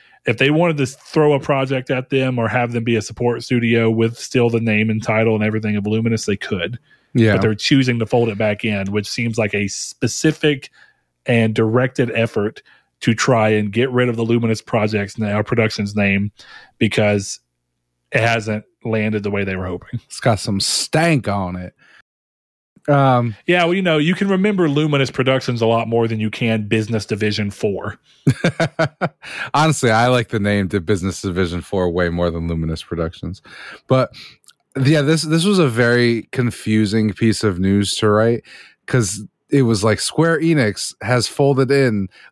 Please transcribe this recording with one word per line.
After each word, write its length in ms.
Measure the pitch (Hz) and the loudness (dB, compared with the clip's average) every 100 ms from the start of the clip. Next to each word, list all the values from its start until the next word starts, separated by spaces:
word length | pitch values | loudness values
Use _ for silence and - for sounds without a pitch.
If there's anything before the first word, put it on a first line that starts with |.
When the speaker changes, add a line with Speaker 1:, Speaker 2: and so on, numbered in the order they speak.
| _ _ 131 | _ _ -6
Speaker 1:
If 120 | 117 | 0
they 120 | 135 | 2
wanted 240 | 156 175 147 | 2 2 0
to 100 | 131 | -4
throw 460 | - - 156 151 | -6 -4 2 4
a 80 | 139 | 2
project 500 | 147 135 131 131 127 | 0 -2 0 -4 -4
at 200 | 131 127 | -6 -2
them 280 | 135 131 123 | -2 0 -2
or 80 | 110 | -2
have 220 | 123 120 | -2 -2
them 120 | 117 | -2
be 100 | 113 | 0
a 80 | 113 | -2
support 400 | - 107 120 113 | -2 -4 -2 -2
studio 480 | - 123 117 117 113 | -2 0 2 2 2
with 260 | 113 113 117 | 2 0 -2
still 320 | - 127 120 | -4 0 2
the 120 | 117 | 2
name 280 | 113 107 110 | 0 0 0
and 120 | 107 | -2
title 320 | 110 110 113 | -2 0 2
and 80 | 107 | 2
everything 320 | 107 110 107 104 | 0 -2 -2 -2
of 100 | 104 | 0
Luminous, 400 | 110 113 110 - | 0 0 -2 -2
they 100 | 98 | -4
could. 420 | - 92 85 120 _ _ _ | -4 -4 -4 -8 _ _ _
Speaker 2:
Yeah. 200 | 120 113 | 2 4
Speaker 1:
But 80 | 95 | 4
they're 120 | 110 104 | 2 0
choosing 420 | - 139 127 120 | 2 2 4 0
to 80 | 107 | 0
fold 220 | 123 113 | 0 0
it 100 | 101 | 0
back 260 | 107 104 | -2 -2
in, 280 | 113 101 95 | -4 -4 -2
which 160 | 104 104 | -4 -4
seems 280 | - 117 110 | -4 -4 -2
like 160 | 107 | -2
a 120 | 104 101 | -2 -4
specific 1040 | - - - 120 - 160 - 156 143 - _ _ _ _ _ - | -6 -12 -4 -4 0 0 2 0 0 -6 _ _ _ _ _ 0
and 280 | 117 113 | 2 2
directed 580 | 110 110 123 127 - 120 | 2 2 2 0 0 -2
effort 500 | 117 113 107 104 - - _ _ _ | 0 -2 -2 -4 -6 -18 _ _ _
to 140 | 117 | 0
try 340 | 113 - 117 110 | 2 2 4 4
and 240 | 107 104 | 2 0
get 180 | 110 131 | 0 0
rid 180 | 123 123 | 2 0
of 80 | 117 | 0
the 60 | |
Luminous 380 | 117 117 113 110 | 0 2 2 -2
Projects 560 | - 113 107 107 98 - | -2 -2 0 -2 -4 -4
na-, 180 | 104 104 | -2 -2
or 60 | |
Productions 540 | 107 117 110 - 104 104 | 0 0 0 -2 -4 0
name 340 | 101 98 104 - - - - _ | 0 0 -2 -6 -20 -20 -20 _
because 640 | 107 - 104 104 98 - _ _ _ _ _ _ _ | 0 2 2 0 -2 -12 _ _ _ _ _ _ _
it 80 | 123 | -2
hasn't 440 | 117 117 107 107 - _ | 0 0 -2 -6 -8 _
landed 400 | 117 110 107 107 | -4 -2 0 -2
the 60 | 101 | -2
way 120 | 101 | -2
they 120 | 95 92 | -2 -4
were 100 | 90 | -6
hoping. 340 | 87 - 113 - | -8 -10 -16 -14
Speaker 2:
It's 140 | - | -4
got 180 | 127 120 | -2 -2
some 220 | - 98 | -2 -4
stank 640 | - - - 156 170 143 101 | -2 -4 -2 0 2 2 0
on 300 | 101 90 90 | -4 -4 -8
it. 180 | 90 - _ _ _ _ _ _ _ _ _ _ - | -12 -16 _ _ _ _ _ _ _ _ _ _ 0
Um, 480 | 143 135 123 120 104 - | 2 4 2 0 -4 0
Speaker 1:
Yeah, 180 | 180 | 2
well, 80 | 170 | 2
you 60 | 190 | 0
know, 160 | 180 156 | 0 2
you 180 | 160 | 0
can 140 | 185 196 | 0 0
remember 400 | 185 208 190 160 | 0 0 2 0
Luminous 420 | 143 156 139 131 | 2 0 0 0
Productions 520 | - 131 131 - 117 | 0 0 0 -2 0
a 40 | 113 | 2
lot 220 | 113 113 | 2 0
more 180 | 117 113 | 0 0
than 140 | 110 | -2
you 100 | 107 | -4
can 380 | - 117 113 104 | -2 -2 0 0
Business 380 | 110 107 110 - | -2 0 -4 -4
Division 440 | 101 107 104 101 | -2 -2 -2 -6
Four. 480 | - 104 90 - - _ _ - | -4 -4 -4 -8 -12 _ _ -2
Speaker 2:
<laughs> 1300 | - 170 - 160 - 151 - 185 - - - - | 0 -2 0 -2 -2 -4 -4 -8 -8 -16 -12 -4
Honestly, 360 | 139 160 - 120 | 2 2 2 2
I 180 | 110 123 | 4 4
like 200 | 123 110 | 2 0
the 100 | 110 | -2
name 280 | 101 101 90 | 0 0 0
to 120 | 101 | -2
Business 420 | 82 98 92 - | -2 -2 -2 -4
Division 400 | 98 87 85 87 | -4 -2 -2 -4
Four 280 | - 98 90 | -4 -2 0
way 200 | 87 87 | 0 -2
more 200 | 85 87 | 0 -2
than 160 | 82 82 | -2 -4
Luminous 340 | 82 80 80 | -4 -4 -6
Productions. 580 | - 85 80 - 85 95 - - - - - | -8 -6 -6 -8 -12 -12 -18 -20 -20 -18 0
But, 260 | 131 123 - - - _ _ _ 135 | 0 0 -6 -20 -20 _ _ _ 0
yeah, 160 | 131 156 | 2 4
this, 220 | 139 160 | 2 0
this 240 | 156 165 196 | 0 0 2
was 120 | 190 | 2
a 100 | 143 | 2
very 600 | 113 120 120 120 113 - | 2 2 4 2 0 -4
confusing 800 | - 120 - 110 110 104 110 107 | -2 -2 -4 0 2 2 2 0
piece 280 | - 113 95 | 0 0 2
of 160 | 107 87 | -2 0
news 360 | 95 101 98 - | 2 2 0 0
to 120 | 107 | 2
write 320 | 107 113 117 - - - _ - | 4 2 0 -6 -20 -20 _ -2
'cause 360 | 127 98 107 104 _ _ | 0 0 -6 -12 _ _
it 120 | 143 | 2
was 220 | 117 104 | 2 2
like 160 | 110 104 | 0 0
Square 400 | - - 165 160 | -2 0 0 2
Enix 540 | 165 151 107 - - - | 2 2 0 -2 -10 -8
has 280 | 101 123 - | -2 0 0
folded 420 | - 143 135 131 | 0 2 2 2
in 380 | 139 127 104 92 - - | 2 2 0 -4 -10 -8